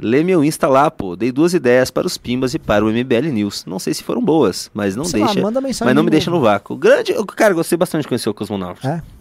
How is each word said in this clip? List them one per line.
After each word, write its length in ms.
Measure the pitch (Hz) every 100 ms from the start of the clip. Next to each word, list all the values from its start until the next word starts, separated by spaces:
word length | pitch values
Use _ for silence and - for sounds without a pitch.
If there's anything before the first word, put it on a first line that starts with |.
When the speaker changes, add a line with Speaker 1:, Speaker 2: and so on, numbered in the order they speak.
Speaker 1:
lê 220 | 104 135
meu 200 | 180 180
Insta 240 | 147 - 156
lá, 220 | 131 156
pô. 240 | - 95 87
Dei 160 | 120
duas 220 | 127 170
ideias 360 | 170 123 127 127
para 160 | 147 180
os 100 | -
Pimbas 360 | 120 127 131 156
e 40 |
para 240 | - 104
o 60 | 110
M 120 | 117
B 120 | 131 117
L 160 | 160
News. 320 | 110 101 - 156
Não 120 | 185
sei 140 | 156
se 100 | 151
foram 180 | - 247
boas, 480 | 214 160 101 - -
mas 220 | 107 101 101
não 100 | 170
Speaker 2:
Sei 160 | 107
lá, 60 | -
Speaker 1:
deixa, 140 | -
Speaker 2:
manda 200 | - 262
mensagem 240 | 269 - -
Speaker 1:
mas 60 | 139
não 80 |
me 40 | 165
Speaker 2:
no 40 |
Speaker 1:
deixa 200 | 156 175
no 100 | 170
vácuo. 340 | 113 98 - 127
Grande, 360 | 196 285 -
eu, 100 | - 202
cara, 280 | - 220
gostei 240 | 170 160 170
bastante 240 | 180 160
de 60 | -
conhecer 200 | 123 110
o 40 |
Cosmonautics. 500 | - 104 101 90 - 131
Speaker 2:
É? 120 | 165 - -